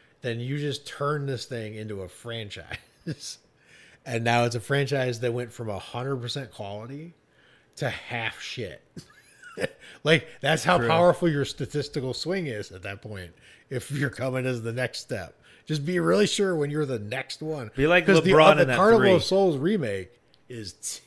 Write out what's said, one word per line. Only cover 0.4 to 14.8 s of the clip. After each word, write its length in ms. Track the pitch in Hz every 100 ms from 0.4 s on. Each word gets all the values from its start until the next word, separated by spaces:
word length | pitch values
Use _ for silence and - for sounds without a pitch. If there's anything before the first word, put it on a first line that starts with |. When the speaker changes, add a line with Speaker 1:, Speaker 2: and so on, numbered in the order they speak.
| 123 147
Speaker 1:
just 280 | 147 127 -
turn 400 | - 143 147 139
this 180 | 127 -
thing 280 | 120 110
into 280 | 110 107 98
a 60 | 92
franchise. 680 | - 120 117 104 95 - - _ _
<laughs> 340 | 170 143 - - _ _ _ - - _ -
And 160 | 117
now 220 | 117 120
it's 100 | 120
a 60 | 117
franchise 580 | - 139 135 139 127 113
that 120 | 123
went 180 | 120 123
from 160 | - 110
a 100 | 95
hundred 380 | - 120 131 135
percent 340 | 120 143 127
quality 600 | - 101 104 117 143 170 - _ _ _ _ _ -
to 140 | 135
half 500 | - - 120 110 -
shit. 400 | - - 98 - _ - - _ _ _ - -
<laughs> 140 | - - - -
Like, 240 | 151 160 - -
that's 240 | 139 156
how 140 | 170 180
Speaker 2:
True. 100 | 120
Speaker 1:
powerful 400 | 165 175 165 175
your 160 | 143
statistical 680 | 135 - 127 147 139 151 127
swing 320 | 120 160 190 156
is 240 | 107 98
at 100 | 95
that 180 | 98 98
point, 300 | 107 101 85 - - - -
if 220 | 127 -
you're 180 | 143 135
coming 380 | - 131 127 127
as 160 | 123
the 100 | 113
next 280 | 120